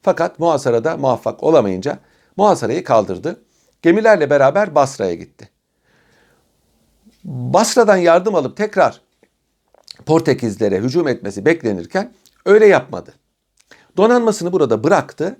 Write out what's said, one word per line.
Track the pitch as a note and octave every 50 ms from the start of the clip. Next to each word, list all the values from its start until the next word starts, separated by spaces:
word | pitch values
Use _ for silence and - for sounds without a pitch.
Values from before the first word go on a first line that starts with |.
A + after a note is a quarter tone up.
| _
Fakat | G#3 F#3 - E3 F3+ - -
muhasarada | D#3 E3+ D#3+ C#3 - C3+ A#2 A#2 A2+ D#3+ E3
muvaffak | - C#3 C3 B2 A2+ - A#2 G#2 - -
olamayınca | D3+ D#3+ D3 A2+ G2+ F#2 F#2 F#2 C#3+ C#3 - _ _ _ _ _ _ _
muhasarayı | - G3 G#3 F3+ A#2+ - G#2+ B2 E3+ F3+
kaldırdı. | - B2+ A2 G#2 F#2 F#2+ F2+ - D#3 F3+ - _ _ _ _ _ _ _ _ _
Gemilerle | E3 F3 G#3 G#3+ A3+ G#3+ F#3 - -
beraber | D3 C#3+ C#3 C3+ D3 G3 G#3+ G3+ D3
Basra'ya | D3 C#3 C3+ - - G2+ F#2 F2
gitti. | E2+ F#2 - _ _ - _ _ _ _ _ _ _ _ _ _ _ _ _ _ _ _ _ _ _ _ _ _ _ _ _ _ _ _ _ _ _ _ _ _ _ _
Basra'dan | F#3 C#3+ B2 B2 B2 C3+ F3+ A3 A3 - A#3 A#3 G#3 G3+
yardım | F#3 F3 E3+ E3 F3+ F3+ A3 G3+
alıp | E3+ C#3 B2+ -
tekrar | - G#3 G#3+ G#3 G3 E3 B2 - _ _ _ _ _ _ _ _ _ _ _ _ _ _ _ _ _ _ _ - _ -
Portekizlere | - D#3 E3 D#3+ D3+ B2+ - - A2+ G2+ F#2 A2 G#2 G2 F#2+
hücum | G#2 B2+ B2+ F3 E3+ C#3+
etmesi | A#2+ - - G#2 G2 G2+ G2
beklenirken | D3+ E3 E3 - A2+ G2+ F2+ E2+ - - F#3 G#3 B3 _ _ _ _ _ _ _
öyle | F#3 G3+ G#3+ G#3+
yapmadı. | G#3 F#3 C#3 - - - F2 - - _ _ _ _ _ _ _ _ _ _ _ _ - _ _ _ _
Donanmasını | - F#3+ A3+ B3 B3 A#3 A3+ G#3 - E3+ F3+ F3
burada | F#3 D3+ B2+ A#2 G#2+ A2+
bıraktı. | E3 G3 E3 C#3+ - - _ D3 F#3 B3+